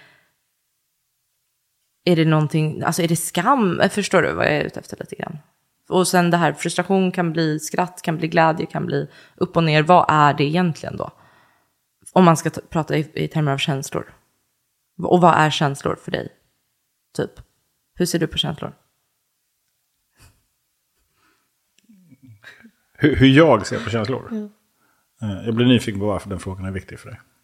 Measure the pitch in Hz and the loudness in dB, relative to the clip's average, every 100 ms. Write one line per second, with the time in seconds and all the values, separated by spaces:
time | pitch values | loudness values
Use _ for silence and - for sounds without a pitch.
0 | _ _ _ _ _ _ _ _ _ _ | _ _ _ _ _ _ _ _ _ _
1 | _ _ _ _ _ _ _ _ _ _ | _ _ _ _ _ _ _ _ _ _
2 | 180 165 160 156 151 160 156 - - 165 | 0 2 4 2 2 0 -2 -4 -4 -2
3 | 170 165 - 180 208 277 190 - 196 208 | -2 -2 -4 -2 0 2 2 0 0 -2
4 | 190 185 139 85 - 151 - - - - | 0 2 2 0 0 0 -4 -10 -16 -16
5 | - - - 151 _ _ _ _ - 180 | -14 -12 -12 -14 _ _ _ _ -4 0
6 | 175 180 175 170 156 147 170 - 175 190 | 2 2 2 2 0 -2 -6 -4 0 0
7 | 185 180 170 160 160 156 - - 175 - | 0 -2 -2 0 -2 -2 -6 -4 -4 -6
8 | - 160 160 165 160 165 - 156 175 143 | -6 -4 -2 2 2 0 -6 -6 -4 -6
9 | 147 - - - 180 165 160 151 151 180 | -6 -14 -18 -6 -2 0 2 2 6 4
10 | - 151 147 143 147 170 180 - - - | 6 4 2 2 -2 0 -2 -4 -10 -10
11 | - _ _ _ _ _ _ _ _ _ | -10 _ _ _ _ _ _ _ _ _
12 | - - 175 156 156 - - 170 147 147 | -4 4 4 4 -2 -8 -8 -6 -2 -4
13 | 151 - 151 160 147 139 - 135 139 - | -4 -6 -6 -4 -2 -2 -4 -4 -6 -10
14 | - _ _ _ _ _ _ _ _ - | -10 _ _ _ _ _ _ _ _ -8
15 | 170 180 170 156 156 - 147 139 - - | 0 4 6 4 2 0 -4 -4 -6 -6
16 | - - - _ _ _ _ _ _ _ | -8 -10 -10 _ _ _ _ _ _ _
17 | _ - 113 - - _ _ _ _ - | _ -10 -10 -12 -20 _ _ _ _ -6
18 | 175 170 156 - - 151 - - _ _ | -4 -2 -4 -4 -6 -6 -12 -16 _ _
19 | _ _ _ _ _ _ _ _ _ _ | _ _ _ _ _ _ _ _ _ _
20 | _ _ _ _ _ _ _ _ _ _ | _ _ _ _ _ _ _ _ _ _
21 | _ _ _ _ _ _ _ _ _ 196 | _ _ _ _ _ _ _ _ _ _
22 | 170 127 131 104 - - 226 _ _ - | _ _ -20 -20 -20 -20 -20 _ _ 0
23 | 147 - 131 135 160 110 95 104 - 113 | 0 6 6 8 8 6 2 -8 -4 -4
24 | 107 127 - 220 208 _ _ _ _ _ | -4 -6 -8 -10 -12 _ _ _ _ _
25 | _ - 107 95 113 113 123 117 - 98 | _ -10 -8 -6 -4 0 4 4 2 -4
26 | 104 92 101 90 98 95 95 92 - - | -4 -4 -6 -10 -10 -10 -8 -10 -12 -20
27 | 110 110 _ _ | -18 -20 _ _